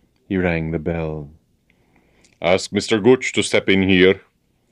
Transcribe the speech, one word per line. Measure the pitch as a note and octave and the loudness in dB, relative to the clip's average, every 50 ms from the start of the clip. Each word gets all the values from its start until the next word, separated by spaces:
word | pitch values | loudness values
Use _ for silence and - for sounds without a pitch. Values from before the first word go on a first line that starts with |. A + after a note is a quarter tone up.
| _ _ _ _ _ - | _ _ _ _ _ -6
He | G2+ F#2 | -4 -2
rang | F2+ F2+ E2+ E2 D#2+ D#2+ | -2 -2 -2 -2 -4 -4
the | E2 D#2+ | -6 -6
bell. | D2+ F2 E2 E2 D#2+ D#2 D#2 D#2 D2 D2 D#2 _ _ _ _ _ _ _ _ _ _ _ _ _ _ _ _ _ _ _ _ - | -6 -6 -6 -6 -6 -8 -8 -10 -12 -16 -20 _ _ _ _ _ _ _ _ _ _ _ _ _ _ _ _ _ _ _ _ -6
"Ask | - F2 F#2+ F#2+ - - | 0 0 0 0 0 -4
Mister | F#2+ G2+ - - A#2 G#2+ | -6 -6 -2 -2 -2 2
Gooch | F#2+ A#2+ C3 B2+ - - - | 4 4 4 4 2 -6 -4
to | A2 G2+ | -4 -4
step | - - G#2 - - | 0 -2 -2 0 0
in | F#2+ F#2+ F#2+ | 0 0 2
here." | F#2+ F#2+ F2+ F2+ F#2 G2 F#2+ - _ _ _ _ _ _ _ _ _ | 2 4 6 6 4 4 2 -4 _ _ _ _ _ _ _ _ _